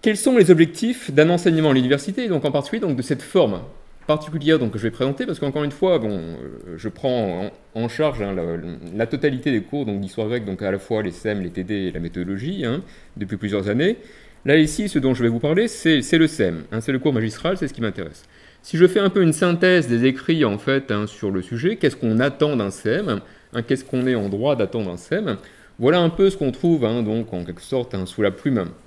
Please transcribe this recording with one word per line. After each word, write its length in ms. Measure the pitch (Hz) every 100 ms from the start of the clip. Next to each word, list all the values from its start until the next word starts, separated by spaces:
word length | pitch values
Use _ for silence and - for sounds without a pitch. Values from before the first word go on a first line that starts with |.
Quels 140 | 220 208
sont 220 | - 247
les 120 | 170
objectifs 640 | 165 160 - 226 240 -
d'un 180 | 143 156
enseignement 420 | 175 175 160 156
à 20 |
l'université, 560 | 131 127 139 139 190 240
donc 160 | 165 143
en 60 |
particulier, 280 | 143 139 220
donc, 160 | 190 127
de 60 |
cette 200 | 123 143
forme 380 | - 190 131 92 - - - - -
particulière, 500 | 151 151 156 143 160
donc, 140 | 117
que 60 | 101
je 60 |
vais 80 | 113
présenter, 340 | - 131 139 254
parce 140 | 160
qu'encore 260 | 143 143 147
une 60 |
fois, 280 | 143 185 165
bon, 120 | 113
euh, 680 | 98 82 82 65 58 - 82
je 100 | 110
prends 640 | - 135 123 104 87 101 - - 113
en, 60 |
en 80 | 117
charge, 320 | - 156 123
hein, 120 | 101
la, 100 | 95 85 85 80 80 85 98
la 120 | 113
totalité 440 | 139 147 127 147
des 100 | 117
cours, 240 | 98 147 123
donc, 140 | 101
d'histoire 300 | 95 - 107
grecque, 160 | 120 104
donc 160 | 92
à 100 | 101
la 80 | 95
fois 240 | - 110
les 80 | 104
sem, 300 | 85 113 104
les 80 | 90
T 160 | 95 92
D 80 |
et 180 | 104 92
la 80 | 82
méthodologie, 640 | 85 90 90 98 131 196
hein, 180 | 127 139 190 - - -
depuis 180 | 98 101
plusieurs 320 | 107 101 98
années. 300 | 110 175 240 - - - - 127
Là, 100 | 151
ici, 320 | 151 156 208
ce 100 | 151
dont 160 | 131
je 100 | 127
vais 60 | 117
vous 100 | 117
parler, 280 | 143 165 226
c'est, 340 | - 165 151
c'est 160 | 113 165
le 100 | 156
sem, 360 | 156 95 82 -
hein, 80 | 110
c'est 140 | 113
le 60 | 131
cours 120 | 147
magistral, 460 | 123 110 - 165 185
c'est 100 | 143
ce 60 |
qui 80 | -
m'intéresse. 420 | 113 95 82 - _ - - _
Si 160 | - 160
je 100 | 180
fais 120 | 208
un 100 | 196
peu 120 | 196
une 120 | 175
synthèse 560 | 151 180 170 185 180 131
des 160 | 117 131
écrits, 400 | 131 - 165 127
en 120 | 104
fait, 320 | - 135 135
hein, 160 | 104 104
sur 260 | - 104
le 100 | 95
sujet, 340 | 87 117 165 220
qu'est-ce 220 | - -
qu'on 220 | 117 110
attend 360 | 139 143 151 139
d'un 140 | 101
sem, 500 | - 104 139 202 104 - - _
hein, 100 | 117
qu'est-ce 200 | 113 131
qu'on 240 | - 131 127
est 80 | 123
en 140 | 101
droit 260 | 101 131 135
d'attendre 340 | 98 117 98
d'un 60 | 90
sem, 420 | - 180 202 101 - - - -
voilà 200 | 120 175
un 100 | 170
peu 200 | 170 190
ce 80 | 190
qu'on 140 | 143
trouve, 340 | 117 175 160 113
hein, 180 | 117
donc, 300 | 107 113 113
en 100 | 92
quelque 200 | 87 85
sorte, 300 | - 131 120
hein, 120 | 98 92
sous 160 | -
la 100 | 101
plume 340 | 95 147 123 85 87